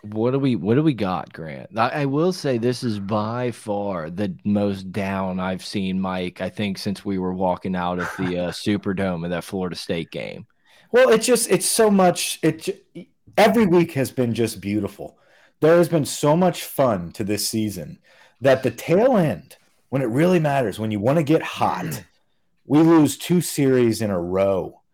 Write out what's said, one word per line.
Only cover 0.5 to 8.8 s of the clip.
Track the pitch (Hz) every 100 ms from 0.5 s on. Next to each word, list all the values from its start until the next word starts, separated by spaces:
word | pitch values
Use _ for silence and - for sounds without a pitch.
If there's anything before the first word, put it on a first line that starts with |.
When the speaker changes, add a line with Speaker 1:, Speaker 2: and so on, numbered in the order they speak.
| 104
Speaker 1:
what | 92
do | 131
we | 156
got, | 110 95 87 -
Grant? | - 80 67 - 107
I, | 123
I | 147 139
will | 143 180
say | 180 143 120
this | 120 120
is | 123 104
by | 98 110 107 120 123
far | - 107 101 101 90 78
the | 87 101 -
most | 107 104 101 95 95
down | 104 98 95 95 92
I've | 92 92
seen | - 104 95 95
Mike, | 95 92 90 -
I | 92
think, | - 104 92
since | 104 92
we | 101 95
were | 92
walking | 92 92 90 95 90
out | 90 90
of | 87 -
the, | 90 87 87
uh, |
Speaker 2:
<laughs> |
Speaker 1:
Superdome | - 110 101